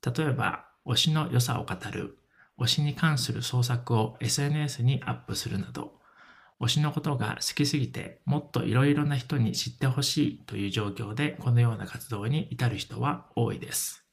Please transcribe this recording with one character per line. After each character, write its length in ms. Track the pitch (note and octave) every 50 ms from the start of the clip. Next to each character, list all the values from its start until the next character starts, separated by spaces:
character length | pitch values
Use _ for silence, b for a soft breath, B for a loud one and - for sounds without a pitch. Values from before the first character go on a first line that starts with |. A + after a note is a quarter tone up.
| -
例 220 | B2+ A#2+ - D#3+
え 60 | D3+
ば、 340 | C3 C#3 A#2 F2 E2+ - - - _ _ _
推 100 | - B2
し 140 | - - D#3+
の 200 | D#3 D#3 D#3 F3+
良 100 | C3 A#2+
さ 200 | A#2+ - A#2+ -
を 60 | -
語 80 | - F#2 F2+ - - -
る、 240 | - - - - _ _ b b b b b b -
推 80 | A#2+
し 140 | A#2 - -
に 140 | D3 D3 C#3+
関 240 | - - D#3+ D3+ C3
す 120 | - -
る 120 | A#2+ A2+ A#2+
創 200 | - - B2+ A#2+
作 340 | A#2+ A#2+ A#2+ B2 - A#2+
を 200 | A2+ A2 A2 - -
エ 100 | - A#2
ス 100 | - -
エ 80 | C#3+ C#3+
ヌ 120 | D3 D3+
エ 80 | D3+ C#3+
ス 120 | - - A#2
に 200 | B2+ C#3 - -
ア 60 | -
ッ 140 | - - -
プ 100 | - -
す 100 | - - -
る 80 | - F#2+
な 120 | F#2 - -
ど、 260 | - - - - B B B B B B B B B B B B _
推 80 | A#2+ A2+
し 120 | - D3
の 120 | D3 D3+ C#3+
こ 100 | D#3 C#3+
と 140 | D#3 D3
が 220 | B2 A#2 A2 - - -
好 80 | - -
き 120 | - C#3+
す 120 | C#3+ - D3
ぎ 140 | B2+ A#2 -
て、 300 | - - - - _ _
も 140 | - C#3 D3
っ 120 | - -
と 140 | - B2 -
い 80 | - G#2+
ろ 140 | B2 C3
い 80 | C#3+ C#3+
ろ 100 | D3 D3
な 120 | C#3+ C#3+
人 200 | C3 - - -
に 160 | C#3 A#2 G#2+ -
知 180 | - - -
っ 20 | -
て 120 | - -
ほ 160 | C3+ B2+ - C3+
し 340 | - - D#3 D3 - -
い 20 | - -
と 100 | - -
い 120 | G#2 G2+ G2
う 20 |
状 180 | F#2+ A2 G#2 G#2
況 260 | G2 - A2+ G2+ G#2+
で、 220 | A#2 D3 D3 - -
こ 120 | - B2+ A#2+
の 80 | A#2+
よ 140 | A#2+ A#2 A2+
う 20 |
な 100 | G#2 G2
活 220 | F#2 - - - -
動 160 | A#2 G2+ G2+
に 220 | A2+ C3+ D#3+ - -
至 180 | - A#2 B2+ A#2
る 100 | G#2 G2
人 240 | - - - A2 A#2+
は 240 | C#3+ - - - - _
多 160 | - A#2+ - -
い 80 | -
で 100 | - A2
す。 340 | - - - - - - _ _